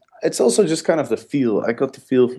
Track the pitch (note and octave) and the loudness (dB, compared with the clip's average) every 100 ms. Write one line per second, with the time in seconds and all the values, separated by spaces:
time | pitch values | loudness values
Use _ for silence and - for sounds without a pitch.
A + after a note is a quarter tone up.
0 | _ - D#3+ - A#3+ A3+ F3 D#3+ - D#3+ | _ -6 -4 0 0 2 2 0 0 -2
1 | A2 A2 - C#3+ A#2+ G2 A2 A#2 C3+ - | 0 -6 -4 -2 0 0 -2 -2 -4 -6
2 | - B2+ B2 | -2 2 2